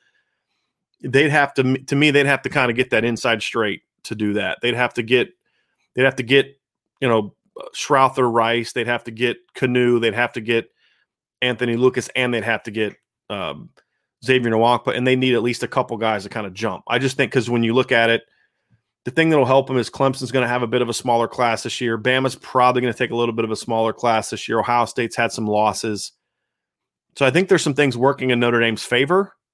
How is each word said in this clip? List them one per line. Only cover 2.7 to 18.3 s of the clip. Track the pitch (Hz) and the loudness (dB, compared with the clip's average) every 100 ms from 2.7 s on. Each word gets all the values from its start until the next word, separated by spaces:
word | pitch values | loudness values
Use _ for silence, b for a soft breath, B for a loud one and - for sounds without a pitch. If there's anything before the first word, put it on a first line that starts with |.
get | 117 - | 0 0
that | 113 | 0
inside | 117 117 123 113 | 0 0 0 -2
straight | - 120 104 90 _ _ | -2 -2 -4 -4 _ _
to | - | -12
do | 107 107 | -6 -2
that. | 101 92 - | -2 -4 -4
They'd | 120 | -2
have | 117 120 | 0 -2
to | - | -2
get, | 113 127 - _ _ _ _ _ _ | 2 2 2 _ _ _ _ _ _
they'd | - | 0
have | 135 135 | 0 0
to | |
get, | 117 139 135 _ _ _ _ - | 2 2 2 _ _ _ _ -6
you | 131 | 0
know, | 113 104 - _ - - | 0 0 -10 _ -18 -16
Schrouther | - - 139 131 135 123 | -10 0 4 4 2 0
Rice, | 117 113 117 113 | 2 2 0 -4
they'd | 127 113 | -4 -4
have | 120 | -4
to | - | -6
get | 110 120 - _ | -4 -4 -4 _
Kanu, | - 131 123 120 120 | -4 -2 2 2 2
they'd | 113 | 2
have | 107 120 | 0 -2
to | 120 | -4
get | 110 117 - _ _ _ _ _ _ - | -2 -2 -2 _ _ _ _ _ _ -4
Anthony | 127 117 120 117 | -2 -2 -2 2
Lucas, | 127 127 - 123 | 2 2 -6 -2
and | 123 | -2
they'd | 120 | -2
have | 110 110 | -2 -4
to | - | -4
get, | 107 107 - _ _ - | -4 -4 -6 _ _ -12
um, | 104 85 71 - _ _ _ _ _ | -8 -8 -10 -16 _ _ _ _ _
Xavier | - 131 117 | 0 2 2
Nwankpa, | 113 117 120 - - | 2 4 2 0 -2
and | 127 | 0
they | |
need | 127 127 | 2 2
at | 117 | 0
least | 120 117 | -2 -4
a | 117 | -4
couple | 139 123 113 | -2 -4 -2
guys | 110 104 | -2 -2
to | 98 | -6
kinda | 113 101 | -10 -10
jump. | 92 110 92 - | -6 -6 -6 -4
I | 123 | -2
just | 135 135 | -2 -2
think | 127 | -2
'cause | 135 110 | -2 0
when | 120 | 0
you | 113 | 2
look | 120 123 | 0 2
at | 120 117 | 2 4
it, | 113 - | 2 -2